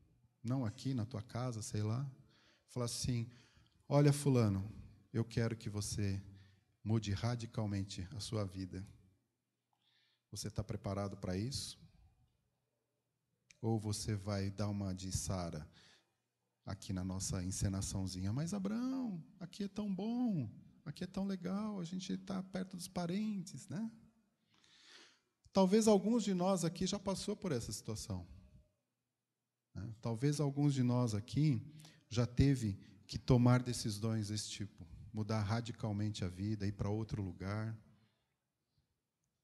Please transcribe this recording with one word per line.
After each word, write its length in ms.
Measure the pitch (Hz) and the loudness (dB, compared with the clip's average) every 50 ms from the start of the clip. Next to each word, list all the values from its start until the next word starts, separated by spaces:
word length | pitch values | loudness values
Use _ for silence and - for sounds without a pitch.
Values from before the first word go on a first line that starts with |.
| _ _ _ _ _ _ _ _ - | _ _ _ _ _ _ _ _ -4
Não 200 | 110 131 139 123 | -2 0 0 0
aqui, 300 | 104 - - - 135 135 | -2 -4 -4 -4 -2 0
na 120 | 120 101 | 0 -2
tua 180 | 107 - 101 - | -2 -4 -8 -8
casa, 380 | - - 113 127 127 113 107 | -6 -4 -4 -2 -2 -4 -6
sei 200 | 101 - - 104 | -6 -4 -2 0
lá, 240 | 107 107 110 127 143 135 131 - - _ _ _ _ _ _ _ _ | 0 0 0 0 -2 -4 -8 -12 -20 _ _ _ _ _ _ _ _
falar 180 | - - 123 120 | -8 -4 -4 -2
assim: 420 | 117 - - - - 123 117 113 - - - - - _ - - _ _ _ _ - | -2 -2 -2 0 0 0 0 -2 -4 -8 -18 -20 -20 _ -20 -20 _ _ _ _ 4
"Olha, 240 | 139 143 147 147 143 | 6 8 8 8 6
fulano, 580 | 143 - 143 131 120 113 104 98 95 98 107 - - - - - - - _ | 6 4 6 6 6 6 6 4 2 0 -4 -8 -12 -16 -16 -18 -20 -12 _
eu 140 | - 113 113 | -2 -2 -2
quero 300 | 113 - 120 117 113 113 | 0 0 0 2 0 0
que 140 | 113 - 104 | -4 -6 -6
você 520 | 101 104 104 - - 110 104 98 98 98 95 - - - - - _ _ _ _ _ _ - | -4 -4 -4 -2 -2 0 0 0 0 -2 -4 -8 -16 -20 -20 -20 _ _ _ _ _ _ -2
mude 300 | 104 110 113 101 101 98 | 2 2 2 2 0 -2
radicalmente 920 | - 117 117 123 117 117 113 - 120 110 101 104 98 95 98 - 98 92 87 - | 0 0 0 -2 -2 -6 -6 -4 -4 -2 0 0 -2 -2 -4 -6 -8 -8 -8 -8
a 40 | 98 | -8
sua 260 | - - 117 107 101 | -6 -4 -2 -2 -2
vida." 400 | 92 92 95 95 92 90 92 101 107 - - - - _ _ _ _ _ _ _ _ _ _ _ _ _ _ _ _ _ _ _ _ _ _ _ - | -2 -4 -6 -8 -8 -8 -10 -10 -12 -16 -20 -20 -20 _ _ _ _ _ _ _ _ _ _ _ _ _ _ _ _ _ _ _ _ _ _ _ -14
Você 220 | 107 101 - 104 | -10 -8 -8 -6
tá 120 | - - 104 | -4 -4 -4
preparado 540 | - 104 98 - 101 98 101 101 98 95 | -4 -4 -6 -4 -2 -2 -2 -2 -4 -4
pra 180 | 95 - 92 90 | -6 -4 -2 -2
isso? 440 | 95 110 131 139 - - - - - - - _ - - - _ _ _ _ _ _ _ _ _ _ _ _ _ _ _ _ _ _ _ _ _ _ _ _ _ _ _ - - - | -2 -2 -2 -4 -6 -8 -8 -12 -16 -20 -20 _ -20 -20 -20 _ _ _ _ _ _ _ _ _ _ _ _ _ _ _ _ _ _ _ _ _ _ _ _ _ _ _ -20 -12 -4
Ou 180 | - 110 113 107 | 0 0 0 0
você 340 | 101 107 101 - - 110 107 | 0 -2 -4 -2 -2 -2 -2
vai 380 | 98 95 104 101 98 98 98 | -2 -2 -2 -2 -2 -2 -2
dar 160 | 98 - 104 | -2 -2 -2
uma 260 | 104 101 101 101 95 92 | -2 -2 -2 -2 -2 -4
de 160 | 95 95 95 | -4 -6 -6
Sara 560 | 92 - - - 98 92 87 85 80 76 73 - - - - - - _ _ _ _ _ _ _ _ _ _ _ _ _ - | -6 -4 -4 -2 -4 -2 -4 -4 -6 -8 -10 -12 -16 -20 -20 -20 -20 _ _ _ _ _ _ _ _ _ _ _ _ _ -10
aqui 260 | 95 95 92 - - | -10 -10 -8 -6 -6
na 120 | 95 92 92 | -4 -4 -2
nossa 380 | 92 92 95 95 - 98 92 90 | -2 -4 -4 -4 -2 -2 -2 -2
encenaçãozinha? 880 | 92 98 - - 101 98 95 98 - - 98 95 92 92 92 95 98 110 | -2 -2 0 0 0 0 0 -2 -2 -2 -2 -2 -4 -4 -4 -2 -2 -2
"Mas, 200 | 143 165 170 196 | -2 -2 -2 -2
Abraão, 720 | 202 185 196 214 233 247 262 262 269 254 226 185 160 147 - - - | -2 -2 -2 -2 -2 -2 -2 -2 -2 -4 -4 -6 -8 -10 -12 -16 -16
aqui 240 | 175 165 - - 202 | -16 -12 -8 -8 -8
é 60 | 196 | -6
tão 220 | - 214 208 202 | -6 -4 -4 -4
bom, 600 | 190 175 202 226 240 247 247 233 196 151 120 104 - - - - - - - | -2 -2 -2 -2 0 0 2 2 2 0 -2 -4 -6 -12 -18 -20 -20 -16 -12
aqui 220 | 147 - - 185 | -10 -8 -8 -8
é 20 | |
tão 180 | - - 196 196 | -6 -4 -2 -2
legal, 540 | 196 190 185 175 180 190 202 220 214 208 185 | -2 -2 -4 -4 -4 -2 -2 -4 -4 -4 -6
a 60 | 170 | -6
gente 320 | 160 185 185 - - 185 | -6 -6 -6 -4 -4 -4
tá 260 | 185 - - 196 185 190 | -4 -4 -4 -4 -4 -4
perto 320 | - - 185 190 190 - | -4 -6 -6 -6 -6 -8
dos 140 | 175 170 - | -10 -10 -6
parentes, 800 | - 180 175 165 180 208 214 214 208 190 160 - - 131 - - | -4 -4 -2 0 0 0 0 0 -2 -4 -4 -8 -10 -14 -10 -8
né?" 200 | 131 196 226 226 - - - - _ _ _ _ _ _ _ _ _ _ _ - - - - - - - - - _ _ _ _ _ _ _ - | -6 -4 -4 -6 -8 -12 -20 -20 _ _ _ _ _ _ _ _ _ _ _ -20 -20 -20 -20 -20 -20 -20 -20 -20 _ _ _ _ _ _ _ 0
Talvez 360 | - 196 190 180 202 226 214 | 4 6 6 8 8 8 8
alguns 360 | 226 208 190 - 214 240 240 190 | 8 8 8 6 4 2 2 2
de 120 | 202 190 | 2 2
nós 280 | 175 175 190 196 170 165 | 4 4 4 4 4 2
aqui 220 | 165 170 - 190 | 0 0 0 -2
já 140 | 185 202 202 | -2 -2 -2
passou 360 | - 202 190 - - 202 208 | -2 -4 -4 -2 -2 -4 -4
por 160 | - - - | -2 -2 -2
essa 200 | 135 117 113 110 | 0 0 -2 -4
situação, 560 | 104 - - 117 110 - - - 92 90 82 - - - - - - - - _ _ _ _ _ _ _ _ _ _ _ _ _ _ _ _ _ _ _ _ _ - | -8 -8 -6 -6 -6 -6 -4 -6 -6 -6 -6 -10 -16 -20 -20 -20 -20 -20 -20 _ _ _ _ _ _ _ _ _ _ _ _ _ _ _ _ _ _ _ _ _ -12
né? 180 | 95 95 120 107 - | -10 -10 -10 -10 -6
Talvez 380 | - 120 113 110 135 147 147 147 | -4 -4 -2 2 2 2 2 2
alguns 320 | 147 139 135 143 147 147 135 | 0 0 2 4 4 4 6
de 80 | 131 123 | 6 4
nós 320 | 123 123 123 123 113 104 | 4 4 4 4 2 0
aqui 440 | 101 - - - 143 151 156 123 107 - - - - - - - - _ | -2 -2 -2 0 4 4 4 4 2 0 -6 -14 -18 -20 -20 -20 -20 _
já 200 | - 101 120 120 | -4 0 2 2
teve 500 | 117 - - 143 139 139 120 113 104 95 - - - - - - | 2 6 6 6 6 6 4 2 0 -2 -2 -8 -18 -20 -20 -12
que 100 | - - | -8 -8
tomar 460 | - - - 131 117 120 123 123 123 123 | 0 6 6 8 8 10 8 8 8 6
decisões 640 | 127 117 - - 117 101 101 107 113 110 110 104 | 2 -4 -4 -2 -4 -4 -2 -2 -2 0 0 -2
desse 240 | 101 107 104 - - | -2 -4 -4 -6 -6
tipo, 340 | - - 104 98 - - 90 - - - - - | -8 -8 -8 -10 -10 -14 -18 -16 -16 -16 -14 -10
mudar 300 | - 107 107 101 110 110 | -6 -4 -2 0 0 0
radicalmente 840 | 101 95 113 120 117 117 - - - 110 104 104 107 107 101 - 98 | 2 2 0 0 -2 -4 -8 -6 -4 -4 -2 0 -2 -2 -2 -2 -4
a 40 | |
vida, 400 | 90 90 90 101 104 107 101 98 | -4 -4 -4 -4 -2 -2 -2 -2
ir 60 | 101 101 | -4 -2
pra 160 | - 101 101 | -2 -2 -2
outro 340 | 104 110 110 104 - 104 98 | -2 -2 -4 -4 -4 -4 -4
lugar. 520 | 92 87 - 90 98 104 110 110 110 110 110 - - - _ _ _ _ _ _ _ _ _ _ _ _ _ _ _ _ _ _ _ _ _ _ _ _ _ _ _ _ _ | -4 -6 -6 -6 -4 -4 -4 -4 -6 -8 -10 -14 -20 -20 _ _ _ _ _ _ _ _ _ _ _ _ _ _ _ _ _ _ _ _ _ _ _ _ _ _ _ _ _